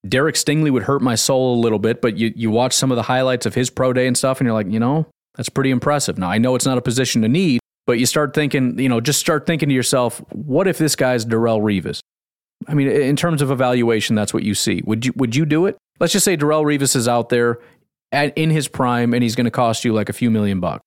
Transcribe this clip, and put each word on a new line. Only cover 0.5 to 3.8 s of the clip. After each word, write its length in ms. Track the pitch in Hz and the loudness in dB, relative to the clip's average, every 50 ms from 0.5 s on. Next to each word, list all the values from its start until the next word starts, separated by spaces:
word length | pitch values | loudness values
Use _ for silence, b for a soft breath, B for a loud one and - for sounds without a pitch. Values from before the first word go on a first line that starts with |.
| 147 156 156 147 | 2 2 2 2
would 140 | 131 120 101 | 2 0 2
hurt 180 | - 139 139 | 0 0 0
my 140 | 113 127 120 | 2 0 0
soul 380 | 117 - - 135 127 131 127 123 | 0 0 0 2 2 2 2 2
a 60 | 120 | 2
little 180 | 117 117 107 101 | 2 2 0 2
bit, 220 | 101 110 120 - | 0 0 0 0
but 160 | - 117 104 | -2 -2 0
you, 160 | 92 113 113 104 | 0 -2 -2 -2
you 160 | 113 117 110 | -2 -2 0
watch 220 | 107 117 123 127 | 2 2 0 2
some 180 | - - 143 131 | 0 0 0 0
of 60 | 127 | 0
the 60 | 117 | 0
highlights 420 | 113 - 127 131 131 131 127 120 - | 0 0 0 2 2 0 0 -2 -2
of 100 | 110 - | -2 -2
his 140 | 123 127 120 | -2 -2 -2
pro 240 | _ - | _ 0